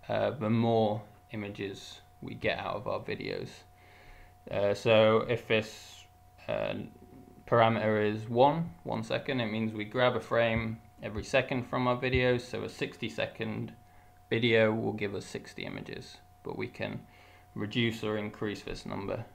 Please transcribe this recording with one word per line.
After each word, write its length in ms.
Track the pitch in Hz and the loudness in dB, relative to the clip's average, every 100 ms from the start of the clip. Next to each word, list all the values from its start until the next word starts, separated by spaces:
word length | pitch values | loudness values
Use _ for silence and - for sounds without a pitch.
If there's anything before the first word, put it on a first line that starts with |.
| - | -2
uh, 220 | 110 104 | 0 0
the 180 | 104 107 | -2 0
more 520 | 117 117 113 110 107 - - - | 2 4 4 2 0 -8 -20 -12
images 720 | 110 101 101 98 98 - - - - | -8 -8 -6 -8 -8 -14 -20 -20 -14
we 140 | - | -12
get 240 | 117 110 - | -4 -2 -2
out 180 | 98 - | -4 -6
of 100 | 107 | -4
our 140 | 101 | -4
videos. 480 | - 104 - 50 - - - - - - - - - - - | -4 -6 -4 -6 -8 -12 -20 -20 -20 -20 -20 -20 -20 -20 -6
Uh, 240 | 101 101 | 0 2
so 500 | 101 123 110 110 110 - | 2 6 8 8 6 4
if 200 | 117 - | -2 2
this, 560 | 113 107 - - - - - - - - | 0 0 -10 -18 -20 -20 -20 -20 -16 -6
uh, 260 | 53 53 - - - - - - - - | -2 -2 -4 -8 -14 -20 -20 -20 -20 2
parameter 560 | 120 113 113 107 110 | 6 6 6 2 2
is 240 | 104 107 113 | 2 0 -2
one, 420 | 117 135 160 170 - | 6 6 6 -2 -6
one 200 | - 110 | -6 -6
second, 380 | 110 120 - 131 | -2 -4 -2 -2
it 100 | 113 | -2
means 220 | 110 110 | -2 -2
we 140 | 107 104 | -2 -4
grab 280 | 127 123 117 | 2 4 2
a 40 | |
frame 580 | - 117 117 113 110 113 - - | 0 2 4 2 -2 -8 -12 -12
every 220 | 120 107 | -8 -8
second 380 | 104 135 127 131 | 0 0 2 -2
from 240 | 117 131 127 | -2 0 0
our 80 | 123 | 2
videos. 460 | 127 127 127 123 | 2 2 4 2
So 200 | - 107 | 0 -6
a 60 | 104 | -6
sixty 400 | - 131 - 113 | -6 -8 -6 -8
second 640 | - 107 - 110 107 113 - - - - - - | -4 -6 -4 -6 -6 -8 -12 -20 -20 -20 -20 -4
video 420 | 117 117 113 110 | 0 4 6 6
will 220 | 113 110 | 4 -2
give 220 | 107 104 | -2 -4
us 100 | 101 | -6
sixty 400 | - - - - | -8 -12 -12 -10
images, 540 | - - - - - - - - | -8 -8 -10 -12 -14 -20 -20 -18
but 160 | - - | -12 -8
we 80 | 107 | -8
can 340 | - 104 107 - - - - - | -6 -6 -6 -12 -20 -20 -20 -16
reduce 500 | - 107 123 117 113 | -8 -4 2 0 0
or 140 | 107 107 | -2 -2
increase 440 | 107 104 107 98 | -4 -4 -6 -6
this 220 | - - | -8 -10
number 400 | - 101 98 98 113 | -8 -8 -4 -6 -8